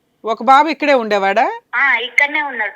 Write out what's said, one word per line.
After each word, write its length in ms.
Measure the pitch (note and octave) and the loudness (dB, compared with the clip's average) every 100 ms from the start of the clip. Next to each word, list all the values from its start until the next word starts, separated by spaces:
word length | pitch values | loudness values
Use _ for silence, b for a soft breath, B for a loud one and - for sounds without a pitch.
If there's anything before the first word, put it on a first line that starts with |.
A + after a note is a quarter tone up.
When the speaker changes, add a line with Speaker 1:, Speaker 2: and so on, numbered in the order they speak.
| _ _ G#3+ | _ _ -8
Speaker 1:
ఒక 180 | A3 | -4
బాబు 240 | A#3 C4+ D4+ | 4 4 4
ఇక్కడే 260 | C#4+ D4 | 0 2
ఉండేవాడా? 680 | C4+ A3 G3+ G3 G#3 D#4 A4+ _ A#3+ | 2 2 0 2 2 0 -2 _ -2
Speaker 2:
ఆ, 200 | C#4 A#3 | 0 0
ఇక్కడనే 460 | A#3+ - C#4+ D4+ | -2 -2 -2 -2
ఉన్నాడు. 300 | C#4+ A#3+ G#3 | -6 -6 -8